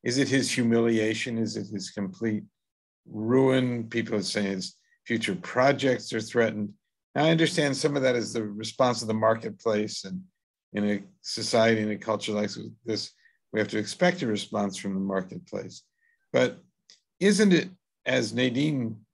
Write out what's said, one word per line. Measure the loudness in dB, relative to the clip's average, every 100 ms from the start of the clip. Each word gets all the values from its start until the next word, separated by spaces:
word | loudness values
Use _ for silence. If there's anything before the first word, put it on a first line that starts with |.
Is | 0 0
it | 2
his | 2 0
humiliation? | 0 2 4 4 2 0 -2 -4 -4
Is | -4 -4
it | -8
his | -8 -8
complete | -8 -8 -4 -2 -2 -6 _ _ _ _ _ -14
ruin? | -6 2 4 4 4 0 -4 -4
People | -4 -2 -2
are |
saying | -2 -2 -2
his | -2 -6 _ _ _ -4
future | -2 -2 -4
projects | -2 4 4 4 2 0 -2
are | -6
threatened. | -2 2 2 0 -6 -8 _ _ _ 0
Now, | 2
I |
understand | 4 2 2 0 0
some | 0 2
of |
that | 2 2
is | 0
the | -4
response | -4 -6 -10 0 2 2
of | -2
the |
marketplace, | 2 2 2 -2 -4 0 0 0 -6 -10
and | -10 -12 _ _ _ _
in | -2 0
a | -2 -6 _
society, | -12 -8 0 4 4 2
in | 0
a | -4
culture | -4 -4 -2
like | -4 -4 -6 -14 -14 -6
this, | -6 -6 _ _ _ _
we | -4
have | -2
to | -4
expect | -6 0 0 2
a | -2
response | -4 -4 -4 -4 -4
from | -6
the | -4
marketplace. | -2 -4 -6 -14 -10 -10 -10 -16 _ _ _ _ _
But | 0 0 -2 _ _ _ _ _ _
isn't | 2 6 6
it, | 6 4 -12 _ _ 0
as | 0 0
Nadine | 0 0 2 0 0 -4 -8 _